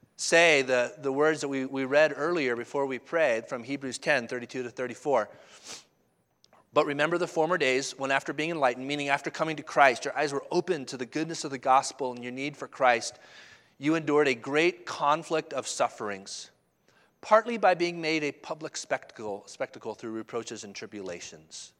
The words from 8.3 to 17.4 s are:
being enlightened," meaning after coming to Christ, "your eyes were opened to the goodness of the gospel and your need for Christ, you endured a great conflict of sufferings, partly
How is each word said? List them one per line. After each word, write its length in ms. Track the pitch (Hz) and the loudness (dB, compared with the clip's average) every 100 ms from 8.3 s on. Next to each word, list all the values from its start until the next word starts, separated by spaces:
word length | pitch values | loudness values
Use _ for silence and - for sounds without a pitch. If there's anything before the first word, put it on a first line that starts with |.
being 200 | 147 156 | -4 -4
enlightened," 360 | 165 135 123 131 | 0 0 0 -4
meaning 220 | 147 143 | -4 0
after 220 | 139 - | -2 -2
coming 240 | - 160 151 | -4 -4 -4
to 80 | |
Christ, 420 | - 165 139 117 143 | -2 6 6 6 -2
"your 100 | 131 | -2
eyes 160 | 143 | -2
were 120 | 139 - | -2 -2
opened 380 | 170 175 165 127 | -2 0 -4 -6
to 80 | 131 | -8
the 100 | 123 | -6
goodness 360 | 151 160 165 | -4 -4 -6
of 60 | 151 | -8
the 80 | 135 | -4
gospel 560 | 131 131 135 - 131 | 4 4 4 -4 -6
and 80 | 123 | -6
your 100 | 120 | -10
need 220 | 127 139 143 | -6 -8 -8
for 120 | 135 | -12
Christ, 500 | - 131 117 - - - - - - _ - | 2 4 4 2 -12 -20 -20 -20 -20 _ -6
you 160 | 143 165 | 0 0
endured 320 | 151 147 147 | 2 4 4
a 80 | 120 | 2
great 500 | 123 147 170 175 - | 0 2 2 0 -8
conflict 680 | - 143 156 156 156 156 | -2 2 2 0 -4 -4
of 140 | 135 117 | -6 -6
sufferings, 840 | - 120 - 107 98 98 - - _ _ _ _ _ _ _ | -2 -2 -2 -8 -8 -10 -14 -16 _ _ _ _ _ _ _
partly 360 | - 214 | 4 4